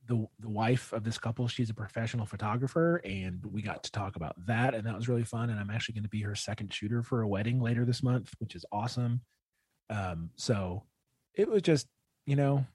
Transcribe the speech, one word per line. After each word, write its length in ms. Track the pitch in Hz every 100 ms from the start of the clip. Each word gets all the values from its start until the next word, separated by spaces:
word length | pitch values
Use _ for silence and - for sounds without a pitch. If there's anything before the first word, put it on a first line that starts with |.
| 123
the, 200 | 120 110 _
the 100 | 113
wife 440 | 107 113 127 -
of 100 | 110
this 140 | 107 113
couple, 320 | 117 113 123
she's 200 | - 117
a 40 |
professional 520 | 110 107 - 113 120 104
photographer, 760 | 101 104 113 131 - 170 170
and 420 | - 98 92 90 101
we 160 | 98
got 220 | 104 85
to 80 | -
talk 240 | - 98 98
about 200 | 80 - 87
that, 280 | 113 127
and 140 | 117 110
that 80 | 104
was 140 | 117
really 160 | 120 117
fun, 240 | 117 117
and 100 | 107
I'm 100 | 101
actually 260 | 110 - 110
gonna 120 | 104
be 140 | 107
her 120 | 101
second 400 | 104 - 101 104
shooter 300 | - 104 120
for 200 | 117 123
a 40 | 110
wedding 320 | 98 107 127
later 240 | 117 117
this 180 | 120 120
month, 320 | 131 123 - -
which 180 | 104 87
is 100 | -
awesome. 480 | 101 127 123 120 120 - _ _ _ _ _ _
Um, 400 | 107 95 85 82 -
so 460 | - 107 92 92 - _ _ _ _ -
it 140 | 214
was 120 | 214
just, 260 | 175 156 - _ _ _ -
you 120 | 139
know 280 | 139 139 131